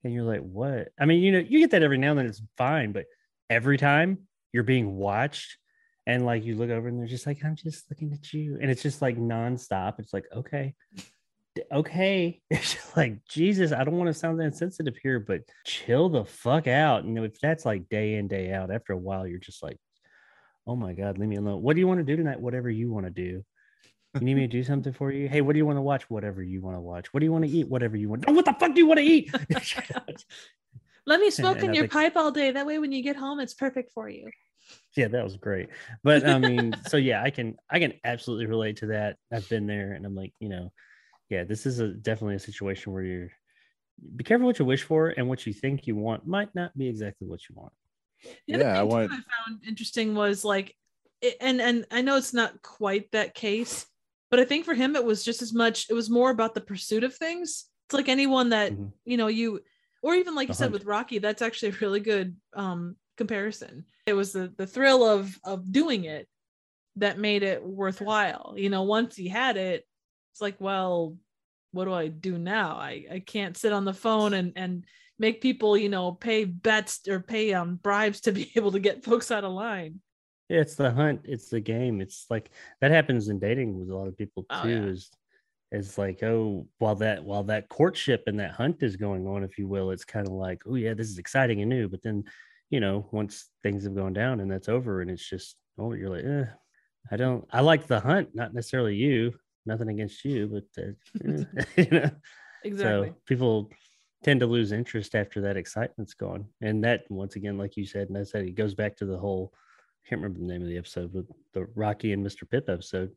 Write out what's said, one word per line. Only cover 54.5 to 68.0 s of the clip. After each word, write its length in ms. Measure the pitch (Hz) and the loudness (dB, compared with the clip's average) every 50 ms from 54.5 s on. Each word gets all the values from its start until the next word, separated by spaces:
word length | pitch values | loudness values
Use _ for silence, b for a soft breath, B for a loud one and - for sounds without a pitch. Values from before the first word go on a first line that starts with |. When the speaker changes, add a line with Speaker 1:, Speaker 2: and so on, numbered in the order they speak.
| 277 311 339 | 4 -2 0
Speaker 2:
for 100 | 339 320 | 0 2
him, 220 | 233 262 285 302 | 2 2 2 2
it 80 | 285 240 | 2 2
was 180 | 233 220 202 - | 2 0 0 0
just 180 | 233 233 - | -4 -4 -4
as 100 | 247 220 | -6 -2
much, 340 | 226 233 233 226 226 - - - | 0 2 2 2 2 0 -2 -2
it 20 | 220 | -2
was 140 | 233 226 214 | -2 0 2
more 220 | 233 240 247 262 | 4 4 6 4
about 240 | 254 220 226 226 226 | 4 2 0 0 -2
the 60 | 220 | -6
pursuit 420 | 208 - 202 180 - - 214 220 240 | -8 -6 -10 -10 -4 -2 0 0 0
of 100 | 262 262 | 0 -2
things. 520 | - 330 320 339 349 349 311 - - - _ _ _ _ | -4 -6 -6 -4 -6 -6 -8 -8 -12 -12 _ _ _ _
It's 80 | _ - | _ 0
like 140 | 277 269 269 | 0 2 2
anyone 400 | 262 269 277 269 262 262 254 240 | 2 4 4 4 4 4 4 4
that, 220 | 233 214 208 190 | 4 2 2 0
Speaker 1:
Mm-hmm. 140 | 101 98 101 101 - _ _ | -2 -6 -8 -10 -12 _ _
Speaker 2:
you 120 | 233 247 233 | -2 0 0
know, 80 | 226 | 2
you, 340 | 214 220 220 233 226 208 - - _ _ _ _ _ _ _ | 2 2 0 0 -2 -4 -6 -10 _ _ _ _ _ _ _
or 120 | - 302 339 | 0 2 4
even 200 | 359 359 359 320 | 4 2 2 -2
like 140 | 285 262 247 | -4 -4 -4
Speaker 1:
The 40 | |
Speaker 2:
you 40 | 185 | -2
said 80 | - 277 | -2 0
Speaker 1:
hunt. 80 | 240 | 0
Speaker 2:
with 120 | 202 202 196 | 0 -2 -4
Rocky, 320 | 202 208 208 240 - 247 208 | -2 -2 -2 -2 -2 -4 -2
that's 240 | 196 208 214 - | 0 -2 -2 0
actually 280 | 240 226 226 - - 208 | -2 -4 -4 -2 -4 -4
a 40 | 196 - | -2 -2
really 200 | 220 202 196 208 | -2 0 0 0
good, 360 | 202 220 214 196 185 185 175 - _ _ - | 0 2 0 0 0 -2 -6 -12 _ _ -8
um, 420 | 196 202 190 180 175 175 175 180 _ _ _ _ | -6 -4 -4 -4 -4 -6 -8 -10 _ _ _ _
comparison. 680 | - 220 202 226 196 202 110 214 - - - - 131 175 _ _ _ _ | -6 -4 -4 -2 -4 -4 -4 -6 -8 -16 -16 -16 -18 -20 _ _ _ _
It 60 | - 208 | 0 0
was 180 | 196 196 190 | 0 0 -2
the, 200 | - 190 185 180 - | -4 -6 -6 -6 -6
the 100 | - 190 | -8 -10
thrill 380 | 185 - 247 269 277 269 262 240 | -6 -2 4 6 6 8 8 8
of, 340 | 220 214 202 196 196 185 - - | 6 6 4 2 -4 -10 -12 -8
of 260 | 190 196 185 185 185 | -8 -8 -6 -6 0
doing 340 | 190 269 320 330 254 202 175 | 2 2 4 4 0 -2 -2
it 240 | 156 151 147 - _ _ _ _ _ _ _ _ _ _ _ _ _ _ | -6 -8 -10 -12 _ _ _ _ _ _ _ _ _ _ _ _ _ _
that 200 | 202 208 202 180 185 | 0 0 0 0 0
made 240 | 208 208 208 202 | 0 0 2 2
it 200 | 196 196 185 - - | 2 0 -2 -2 -4
worthwhile. 920 | 180 196 190 196 190 190 - | -10 -6 -4 -4 -4 -4 -4